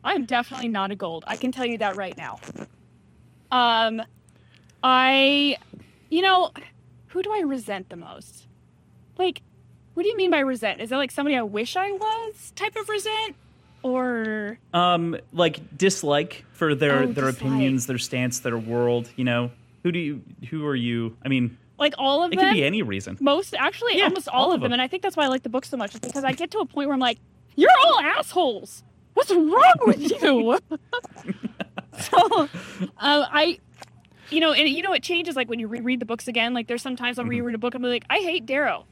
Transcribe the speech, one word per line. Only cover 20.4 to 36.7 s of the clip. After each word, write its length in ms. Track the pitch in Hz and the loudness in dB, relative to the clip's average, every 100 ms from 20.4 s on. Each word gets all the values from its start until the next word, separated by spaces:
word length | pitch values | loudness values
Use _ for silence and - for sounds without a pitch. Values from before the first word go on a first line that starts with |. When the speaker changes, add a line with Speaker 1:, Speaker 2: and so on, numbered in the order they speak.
| 120 | -10
Speaker 2:
who 160 | 156 151 | -6 -2
are 80 | |
you, 420 | 135 120 117 113 113 | -2 -2 -2 -4 -6
I 40 | 139 | -2
mean, 280 | 131 120 123 _ _ | 0 0 -4 _ _
Speaker 1:
Like, 160 | 294 294 | -2 0
all 280 | 269 285 | 0 2
of 80 | 349 | 2
Speaker 2:
it 40 | 370 | 2
Speaker 1:
them? 100 | 381 | 4
Speaker 2:
could 60 | |
be 100 | 196 | 4
any 180 | 143 202 | 2 0
reason. 340 | 143 98 101 90 | -2 -4 -6 -2
Speaker 1:
Most, 340 | 277 285 392 | 2 2 0
actually, 440 | - 277 403 466 370 | -2 -2 -2 -2 2
Speaker 2:
Yeah, 60 | |
Speaker 1:
almost 240 | 392 370 - | 2 0 -2
all 180 | 247 277 | 0 2
Speaker 2:
all 40 | |
Speaker 1:
of 40 | 359 | 2
Speaker 2:
of 40 | |
Speaker 1:
them. 80 | 247 | 0
Speaker 2:
them. 20 | |
Speaker 1:
And 100 | 240 | -2
I 60 | 254 | -2
think 160 | 370 | -4
that's 120 | 392 - | -4 0
why 80 | |
I 40 | 285 | 0
like 160 | 262 | 0
the 40 | 254 | -4
book 140 | 240 | -6
so 120 | - 262 | -6 -8
much, 180 | 208 | -8
is 60 | 220 | -8
because 240 | 247 277 | -10 -4
I 80 | 269 | -2
get 180 | 262 339 | -2 -4
to 60 | 427 | -4
a 80 | 349 | -4
point 220 | - 285 | -4 -2
where 60 | |
I'm 60 | 277 | 0
like, 180 | 254 233 _ _ _ | 0 -2 _ _ _
"You're 160 | - 370 740 | 2 6 8
all 160 | 523 523 | 8 6
assholes. 800 | 294 440 - 349 320 208 - - _ _ _ | 2 -2 -2 0 0 0 -10 -20 _ _ _
What's 160 | - 571 | 0 2
wrong 440 | 359 311 403 659 698 480 | 4 4 8 8 8 6
with 140 | - 294 554 | 4 0 0
you?" 360 | 302 262 226 247 | 4 4 4 0
<laughs> 140 | - 311 _ 480 - - - 196 - - - - - - | -2 -12 _ -8 -8 -18 -10 -8 -8 -10 -14 -12 -16 -12
So, 180 | - - 381 415 | 2 4 6 4
uh, 60 | 294 180 - - 285 - | 0 -4 -14 -8 -8 -2
I, 600 | 285 294 277 294 320 - _ _ - - _ _ - | 2 2 2 2 2 0 _ _ -20 -20 _ _ -4
you 100 | 302 | 0
know, 120 | 320 | 2
and 160 | 254 302 | 4 2
you 140 | 277 | 0
know, 100 | 392 | -2
it 100 | 339 | -2
changes, 320 | - 339 339 269 | -2 -4 -2 -4
like, 120 | 240 | -4
when 100 | 233 | -4
you 60 | 220 | -6
reread 320 | 240 233 254 | -6 -4 -4
the 40 | 226 | -4
books 200 | 226 - | -8 -4
again. 240 | 240 233 | -2 0
Like, 120 | 247 | -2
there's 160 | 226 | -4